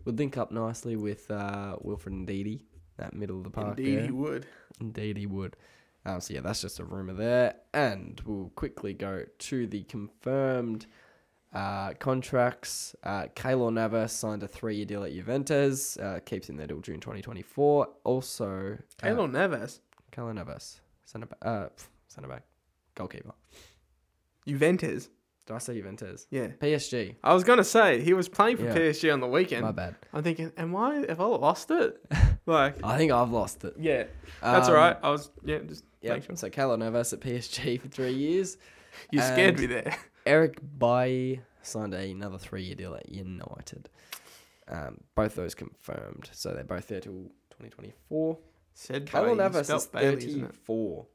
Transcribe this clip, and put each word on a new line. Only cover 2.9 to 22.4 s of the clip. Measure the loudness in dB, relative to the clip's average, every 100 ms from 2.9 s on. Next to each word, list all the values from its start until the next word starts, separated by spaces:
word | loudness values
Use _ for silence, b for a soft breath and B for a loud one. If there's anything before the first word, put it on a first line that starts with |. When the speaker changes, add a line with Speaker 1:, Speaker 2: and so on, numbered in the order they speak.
| -14
Speaker 1:
that | -12
middle | -8 -8 -8
of |
the | -8
park | -6 -6 -4
Speaker 2:
Indeed | 0 0
Speaker 1:
there. |
Speaker 2:
he | 0
would. | -2 -4 -6 -8 b b -12
Speaker 1:
Indeed | -10 -6 -6 -4
he | -6
would. | -6 -8 -12 b b b b -8
Um, | -8
so, | -8
yeah, | -8
that's | -6 -6
just | -8 -10
a |
rumour | -10 -8 -8
there. | -4 2 4 2 0 -6
And | 0 0 -2 -10 -12
we'll | -8 -8 -8
quickly | -8 -8 -6 -10
go | -6 -6 -6 -10 _
to | -6 -4 -4
the | -6
confirmed, | -8 -10 -12 _ -4 0 0 0 -2 -6 -10 b b b b b _
uh, | -8 -6 -4 -6
contracts. | -4 -2 -2 0 2 2 0 -10 -8 -10 -10
Uh, | -6 -6 -6
Keylor | -6 0 2 2
Navas | 0 0 0 -2
signed | -2 -4 -4
a | -8
three-year | -8 -6 -4
deal | -4 -6
at | -6
Juventus. | -6 -2 -2 2 4 4 2 -4 -6
Uh, | -6 -6
keeps | -6 -8 -8
him | -12
there | -8
till | -10
June | -8 -10
twenty | -10 -10
twenty-four. | -10 -14 -10 2 4 6 2 -2
Also, | -2 0 -2 -6 -4 -4 -8 -10 -16 -6
uh, | -2
Speaker 2:
Keylor | 0 0
Navas? | 0 0 -2 -8 -14 _ _ _
Speaker 1:
Keylor | -10 -8
Navas. | -8 -10 -12 -16 -20 _ _
Centre | -16 -14 -14
ba-, | -8 -4
uh, | -4 -6
pff, | -12 -20 _ _
centre | -18 -14
back. | -14